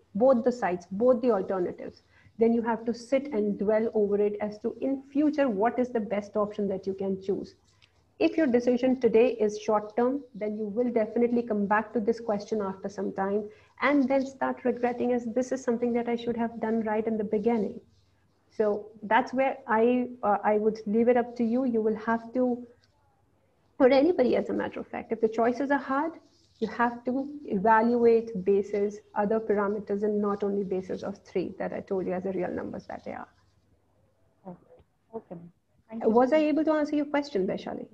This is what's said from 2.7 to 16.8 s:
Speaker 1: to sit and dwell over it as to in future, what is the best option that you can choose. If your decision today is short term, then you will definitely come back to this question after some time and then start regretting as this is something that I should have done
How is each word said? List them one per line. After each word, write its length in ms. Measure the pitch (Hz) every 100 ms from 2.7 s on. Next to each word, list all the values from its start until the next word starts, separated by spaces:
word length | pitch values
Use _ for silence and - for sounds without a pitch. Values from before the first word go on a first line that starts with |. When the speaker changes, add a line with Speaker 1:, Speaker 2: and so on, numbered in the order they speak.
| 226 240
Speaker 1:
to 80 |
sit 340 | 226 - 269 285
and 300 | 214 214 202
dwell 320 | 202 220 226
over 280 | 220 208 202
it 140 | 208 208
as 180 | 214 208
to 160 | 233 -
in 200 | 269 269 -
future, 380 | 269 302 285 277
what 320 | 196 226 240
is 100 | 247
the 100 | 233
best 360 | 202 196 208 214
option 320 | 208 - 196
that 180 | 190 196
you 80 |
can 280 | 190 196 190
choose. 340 | - 185 - - _ _ _ _ _ -
If 180 | 320 320
your 100 | 302
decision 520 | 240 247 247 262 254
today 320 | 226 220 247 -
is 200 | 208 208
short 360 | - 208 208 -
term, 260 | 247 285 - 190
then 220 | 214 214
you 80 | 214
will 260 | 208 247
definitely 520 | 233 214 240 240 240
come 220 | 240 208 202
back 260 | 214 220
to 60 | 240
this 200 | 214 226
question 420 | 233 202 - 220
after 260 | 196 196 196
some 260 | 190 196
time 360 | 190 190 208 214 - _ -
and 260 | 254 294 254
then 180 | 269 262
start 380 | - 262 254
regretting 480 | 247 - 247 240 240
as 140 | 247 233
this 260 | 233 254
is 120 | 262
something 280 | 247 233 240
that 140 | 233 233
I 80 | 233
should 220 | 233 226
have 240 | 233 -
done 200 | - 226